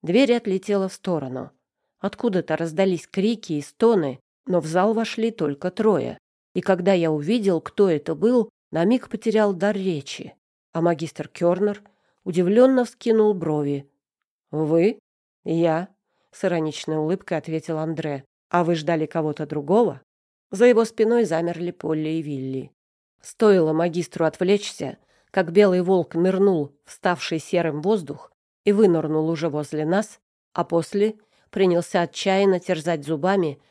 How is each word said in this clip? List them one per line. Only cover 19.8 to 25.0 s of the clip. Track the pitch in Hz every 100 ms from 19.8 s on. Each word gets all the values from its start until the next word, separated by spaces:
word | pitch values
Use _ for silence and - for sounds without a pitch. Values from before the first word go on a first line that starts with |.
| 226 131 _ _ _ _ _
За | 190 240
его | 226 226
спиной | - 220 240 214
замерли | 160 170 170 175
Полли | 175 160 156 156
и | 160
Вилли. | 151 139 131 131 135 _ _ _ _ _
Стоило | - - 220 190 160
магистру | 156 175 170 170 - 160
отвлечься, | - 180 202 202 - 143 -